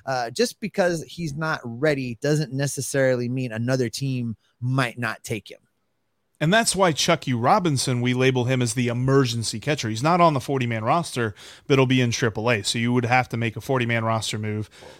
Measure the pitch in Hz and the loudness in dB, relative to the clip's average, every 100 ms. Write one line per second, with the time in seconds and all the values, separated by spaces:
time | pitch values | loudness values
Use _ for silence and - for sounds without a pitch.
0 | - 131 117 123 240 - 208 - 175 170 | -6 -4 -4 -2 -2 -4 -6 0 0 0
1 | - - 165 139 160 151 120 117 156 139 | -8 -8 -8 -4 -4 -4 -6 -2 0 0
2 | 127 117 143 151 147 135 139 - - 139 | -4 -4 0 0 0 -4 -4 -4 -4 0
3 | 131 127 123 131 127 110 120 131 120 - | 2 2 -2 -4 -4 -4 0 0 -2 -4
4 | 139 127 117 107 _ _ 123 131 123 117 | -4 -4 -6 -8 _ _ -2 -2 -2 -4
5 | 117 101 - 110 - - _ _ _ _ | -6 -6 -8 -10 -10 -20 _ _ _ _
6 | _ _ _ - 156 220 233 180 185 139 | _ _ _ -2 2 4 2 2 2 4
7 | - 165 - 120 127 208 175 135 - 123 | 2 0 0 0 4 4 2 0 0 0
8 | 123 127 131 131 120 131 120 123 120 120 | 0 4 4 4 2 2 0 0 -2 0
9 | 131 139 127 117 107 113 139 120 110 110 | 4 4 4 0 -4 -4 -4 -2 -2 0
10 | 147 175 170 139 - 135 120 113 113 165 | 2 4 4 2 -2 -2 -2 -2 0 0
11 | - 127 113 - - - - 135 127 131 | -2 -2 -4 -4 -16 -12 2 4 4 4
12 | 120 - 120 107 113 110 - 120 117 123 | 2 0 -2 0 0 0 0 -2 0 0
13 | 117 127 120 117 117 110 - 131 117 117 | 2 2 2 -2 -4 -4 -2 0 0 0
14 | 110 113 - 107 107 107 107 - - | 0 -2 -4 -6 -4 -6 -8 -14 -20